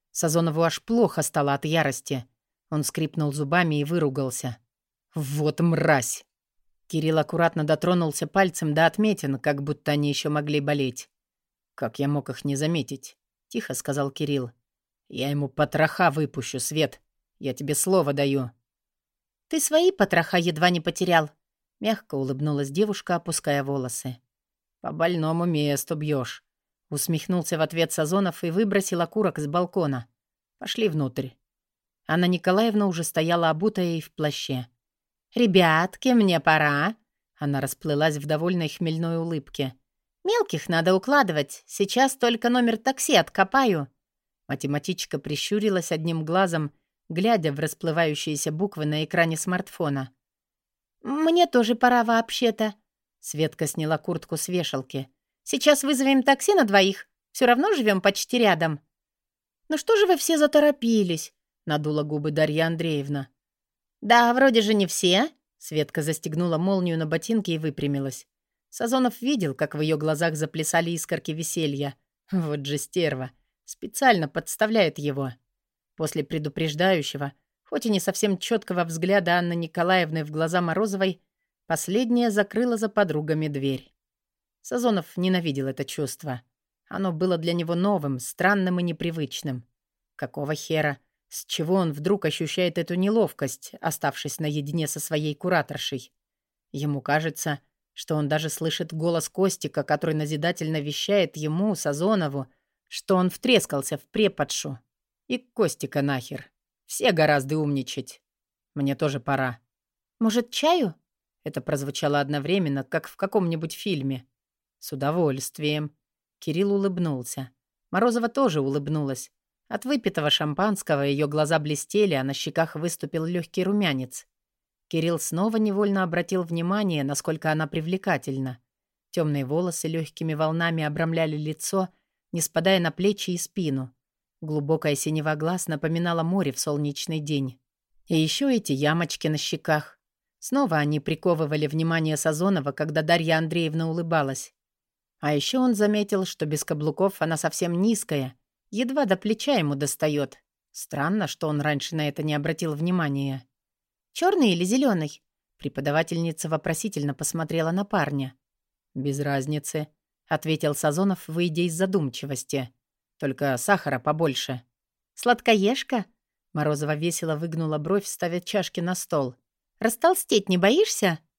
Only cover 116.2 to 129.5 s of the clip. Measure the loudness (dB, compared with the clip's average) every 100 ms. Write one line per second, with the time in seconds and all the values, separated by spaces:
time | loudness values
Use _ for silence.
116.2 | _ _ -4 0 0 2 0 0 -2 -2
117.2 | -6 -10 -10 _ _ _ _ 2 2 2
118.2 | 0 2 2 2 0 0 -2 -2 -2 -4
119.2 | -10 _ _ _ -10 -8 -2 -2 0 0
120.2 | 2 2 0 0 0 0 0 0 2 0
121.2 | 0 0 2 2 0 -4 -2 2 2 2
122.2 | -2 -4 -4 -2 -2 -2 -6 -6 -6 -4
123.2 | -2 -4 -4 -2 0 2 2 0 -4 -12
124.2 | -18 _ _ _ _ _ -6 -2 0 0
125.2 | -2 -2 0 2 0 2 2 2 0 -2
126.2 | -2 -2 -2 -2 -2 0 0 0 -2 -2
127.2 | -4 -2 -2 0 -2 -4 -4 -4 -2 -2
128.2 | -2 -4 -6 -8 _ _ _ _ _ -2
129.2 | 0 0 -2